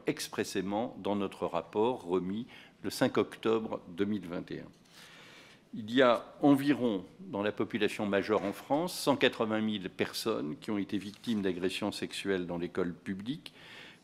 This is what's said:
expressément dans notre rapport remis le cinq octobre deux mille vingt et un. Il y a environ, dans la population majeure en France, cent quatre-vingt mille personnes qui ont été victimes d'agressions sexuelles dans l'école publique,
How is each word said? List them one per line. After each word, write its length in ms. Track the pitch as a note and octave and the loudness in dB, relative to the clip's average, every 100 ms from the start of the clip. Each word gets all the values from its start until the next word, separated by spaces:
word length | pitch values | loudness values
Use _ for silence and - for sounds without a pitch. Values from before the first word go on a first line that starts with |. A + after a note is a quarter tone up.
| - | -4
expressément 880 | D3 - - G2+ G2+ F#2 G#2 B2+ - | -4 -4 -4 -2 -2 0 -2 -2 -4
dans 140 | G2 G2+ | -2 0
notre 320 | F#2+ - F2 | -2 -4 -4
rapport 560 | E2+ - G#2 A#2 B2 | -2 -2 2 2 0
remis 420 | F2 F#2 F2+ G#2 B2+ - - - | 0 0 0 -4 -8 -14 -20 -10
le 60 | G2 | -8
cinq 280 | - B2+ A#2 | 0 2 4
octobre 640 | G2 - A2+ A2+ A2 G2 - | 0 0 0 0 0 -8 -8
deux 180 | F2 G2+ | -2 -2
mille 220 | G#2 F2 | -2 -4
vingt 220 | F2+ E2 | -8 -8
et 80 | D2+ | -10
un. 100 | - - - - - - - - - - _ | -12 -20 -20 -20 -20 -20 -20 -20 -20 -20 _
Il 180 | - G#2+ | -10 0
y 100 | B2 | 6
a 340 | B2 A2 - - | 8 6 0 4
environ, 640 | D3 C#3 C#3+ A#2 B2 G2 F2+ - | 6 8 6 2 2 0 -4 -14
dans 220 | F#3 G#2+ | -6 -2
la 120 | G#2 | 0
population 520 | - G#2+ A2+ G#2 - G#2 | 0 -2 0 0 0 2
majeure 380 | G2+ F#2+ G#2 | 2 4 2
en 100 | G2+ | 2
France, 400 | - - C#3+ F3+ | -4 0 0 0
cent 220 | - D3 C3+ | 0 0 4
quatre-vingt 460 | B2+ - A2 A2 | 4 2 0 0
mille 280 | A2 G#2 F2+ | 0 -2 -4
personnes 680 | - G#2 - A#2 G#2+ D3 C#3+ | -4 -4 -2 -2 -2 -4 -6
qui 120 | - | -4
ont 80 | G2+ | -4
été 200 | G2 G#2 | -2 -6
victimes 440 | G2+ G2 B2 G#2+ | -6 -8 -2 0
d'agressions 500 | F#2+ F2 F#2 - G#2 | 0 0 -2 -2 -4
sexuelles 540 | - F#2 - G2 F#2+ F2 | -4 -6 -4 -2 -2 -2
dans 120 | F2 | -4
l'école 360 | E2+ F#2 F2+ | -4 -2 -2
publique, 600 | E2 - F#2+ G#2+ D#3+ - - - - - - | -4 -8 -6 -6 -8 -12 -20 -20 -18 -20 -18